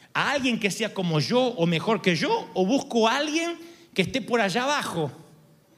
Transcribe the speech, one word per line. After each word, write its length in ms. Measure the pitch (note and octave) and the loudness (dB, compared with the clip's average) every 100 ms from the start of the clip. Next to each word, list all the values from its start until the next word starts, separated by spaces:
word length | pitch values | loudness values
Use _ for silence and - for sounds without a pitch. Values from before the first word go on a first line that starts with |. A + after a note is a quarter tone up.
| - | -8
¿A 180 | C#3+ G3 | -2 0
alguien 260 | C#4+ B3+ A3+ | 0 0 0
que 140 | G3+ | -2
sea 220 | - F#3 | -2 -4
como 260 | - F3+ D#3 | -2 0 0
yo 220 | D3 B3 | 2 2
o 240 | B3+ G3 E3+ | 2 2 0
mejor 360 | E3 - A3 | 2 0 0
que 140 | F#3+ E3 | 2 0
yo? 340 | C#4 - - | 2 0 -2
¿O 120 | F3+ F#3 | 0 2
busco 440 | C4+ - A#3 A3 | 2 0 2 4
a 80 | B3+ | 2
alguien 400 | D4+ D4+ E4+ E4+ - - - | 0 -2 -2 -6 -12 -20 -6
que 100 | - | -2
esté 180 | F3+ C4 | 0 -2
por 180 | G3 A#3 | 0 0
allá 240 | G3 F3 | 2 0
abajo? 480 | B3+ C#4+ - E3+ D3 - - - - _ _ | 0 0 -2 -4 -4 -6 -20 -20 -20 _ _